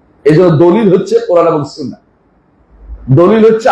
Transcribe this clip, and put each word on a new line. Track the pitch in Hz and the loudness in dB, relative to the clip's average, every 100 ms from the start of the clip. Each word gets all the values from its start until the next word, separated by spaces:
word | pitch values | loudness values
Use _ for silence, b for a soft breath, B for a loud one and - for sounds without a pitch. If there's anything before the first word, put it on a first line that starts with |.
| _ _ | _ _
এই | 143 156 | 0 2
জন্য | 180 147 | 2 2
দলিল | 175 202 208 | 0 0 0
হচ্ছে | 190 - 226 - | 0 -2 -4 -2
কোরআন | 170 175 | -2 0
এবং | 151 139 | -2 -6
সুন্নাহ। | - 123 101 _ _ _ _ _ _ _ - - - - 135 | -12 -16 -16 _ _ _ _ _ _ _ -20 -20 -12 -2 0
দলিল | 180 220 220 | 2 2 2
হচ্ছে | 220 - | 2 0